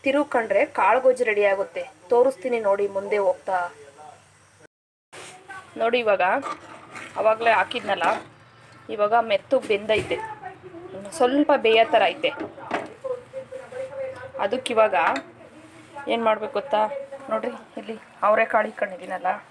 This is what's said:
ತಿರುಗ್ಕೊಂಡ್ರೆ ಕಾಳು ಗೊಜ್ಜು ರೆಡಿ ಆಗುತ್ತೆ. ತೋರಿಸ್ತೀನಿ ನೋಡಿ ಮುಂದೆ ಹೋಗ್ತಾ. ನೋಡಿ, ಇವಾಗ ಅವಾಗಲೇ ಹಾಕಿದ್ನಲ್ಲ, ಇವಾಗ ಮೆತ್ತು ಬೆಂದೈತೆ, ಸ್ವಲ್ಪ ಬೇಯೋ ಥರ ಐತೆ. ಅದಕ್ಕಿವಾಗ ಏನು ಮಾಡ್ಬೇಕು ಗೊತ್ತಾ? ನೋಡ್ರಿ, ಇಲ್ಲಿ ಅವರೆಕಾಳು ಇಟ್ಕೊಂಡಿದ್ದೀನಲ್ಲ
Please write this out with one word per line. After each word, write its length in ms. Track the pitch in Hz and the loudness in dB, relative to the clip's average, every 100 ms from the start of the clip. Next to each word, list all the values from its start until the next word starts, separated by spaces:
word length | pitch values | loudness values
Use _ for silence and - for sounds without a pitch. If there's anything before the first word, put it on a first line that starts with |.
| 277 | 2
ತಿರುಗ್ಕೊಂಡ್ರೆ 560 | 277 285 247 220 196 294 - | 0 0 -2 2 2 2 2
ಕಾಳು 220 | 196 247 254 | 4 6 4
ಗೊಜ್ಜು 180 | 240 226 | 4 2
ರೆಡಿ 160 | 208 202 | 4 2
ಆಗುತ್ತೆ. 300 | 196 190 185 175 - - | 2 -2 -6 -10 -14 0
ತೋರಿಸ್ತೀನಿ 460 | 247 254 262 262 233 208 | 4 4 2 -4 0 2
ನೋಡಿ 180 | 202 202 196 | 2 0 -2
ಮುಂದೆ 220 | 202 208 | -2 0
ಹೋಗ್ತಾ. 340 | 190 185 - 185 175 - - - 151 - _ _ _ _ 156 _ _ _ _ - - - - 381 - 233 | 2 0 -2 -2 -4 -8 -20 -20 -20 -20 _ _ _ _ -20 _ _ _ _ -20 -18 -20 -18 -18 -14 -4
ನೋಡಿ, 180 | 226 247 | 0 2
ಇವಾಗ 200 | 220 190 180 247 - - - - - - - - | 2 2 2 0 -2 -10 -14 -20 -18 -18 -12 0
ಅವಾಗಲೇ 320 | 214 220 233 214 | 2 2 2 2
ಹಾಕಿದ್ನಲ್ಲ, 500 | 202 247 208 190 170 226 - - - - - - - | 2 -4 -4 0 0 -2 -8 -20 -20 -20 -20 -20 -12
ಇವಾಗ 200 | 220 208 233 226 | -2 2 2 2
ಮೆತ್ತು 240 | 196 - 262 - | -2 2 0 2
ಬೆಂದೈತೆ, 480 | 202 214 214 - - - - - - - 339 - 190 - - | -2 2 0 0 -6 -6 -12 -16 -16 -18 -18 -16 -14 -14 0
ಸ್ವಲ್ಪ 320 | 247 277 294 269 220 | 2 4 4 4 6
ಬೇಯೋ 200 | 220 226 | 4 6
ಥರ 100 | 220 185 | 4 2
ಐತೆ. 180 | - 156 - 160 - - - - - 523 494 - 523 523 523 523 508 523 539 523 - - - 202 | 0 -4 -4 -10 -12 -8 -8 -8 -12 -10 -10 -10 -14 -14 -16 -14 -12 -10 -8 -10 -10 -14 -6 -4
ಅದಕ್ಕಿವಾಗ 500 | 254 - 220 214 180 170 269 - - - - - - - 285 - | -4 -2 2 4 4 0 -2 -8 -20 -20 -20 -20 -20 -20 -14 -4
ಏನು 100 | 233 226 | 0 2
ಮಾಡ್ಬೇಕು 280 | 214 214 208 | 0 -2 -6
ಗೊತ್ತಾ? 220 | - 214 214 185 - 277 - | -2 0 0 -4 -12 -14 -6
ನೋಡ್ರಿ, 220 | 220 233 226 - - | -4 -4 -10 -16 -16
ಇಲ್ಲಿ 180 | 208 220 - - 196 | -12 -14 -14 -2 2
ಅವರೆಕಾಳು 400 | 214 220 226 214 | 2 4 2 0
ಇಟ್ಕೊಂಡಿದ್ದೀನಲ್ಲ 600 | - - 180 185 185 180 202 - | -4 -6 -6 -10 -4 -4 -4 -8